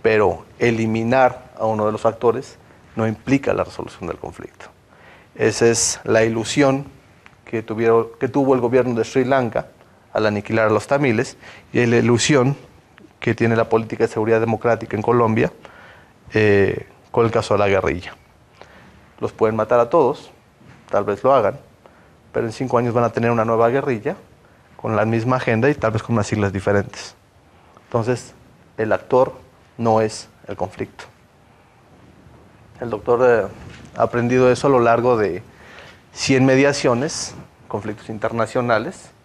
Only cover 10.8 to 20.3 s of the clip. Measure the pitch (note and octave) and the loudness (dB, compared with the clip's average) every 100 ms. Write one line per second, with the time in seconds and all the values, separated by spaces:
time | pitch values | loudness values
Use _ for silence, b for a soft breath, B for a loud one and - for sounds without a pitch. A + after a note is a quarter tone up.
10.8 | - C#3+ C#3+ A2 C3+ - B B B - | 0 0 2 0 -4 -10 B B B 0
11.8 | A#2+ A#2 A2+ A#2+ - D3 B2+ C#3+ - - | 2 2 2 2 2 2 2 -2 -12 -20
12.8 | _ _ - _ - A2+ A2+ A2+ A2+ A2+ | _ _ -20 _ -4 0 2 2 2 0
13.8 | A2+ A2+ A2+ - A2 A2+ A2+ G#2+ A#2+ A2+ | -2 -2 -2 0 0 2 0 -2 0 -2
14.8 | A2 G#2 G#2+ A#2+ A2+ A2 C3+ - B B | -4 -4 0 2 2 2 -2 -4 B B
15.8 | B B B _ - G#2+ G#2+ G2+ G2 - | B B B _ -4 0 4 4 2 -2
16.8 | - - _ - A2+ A2+ - G2+ G2+ G2 | -12 -20 _ 0 0 0 0 0 2 2
17.8 | F2 E2 - - _ _ _ B B B | 0 -4 -10 -20 _ _ _ B B B
18.8 | B B B B A2+ - A2 A2 A2 B2 | B B B B -10 -2 -2 0 2 2
19.8 | A#2+ F3 B2 - - | 2 2 2 -2 -12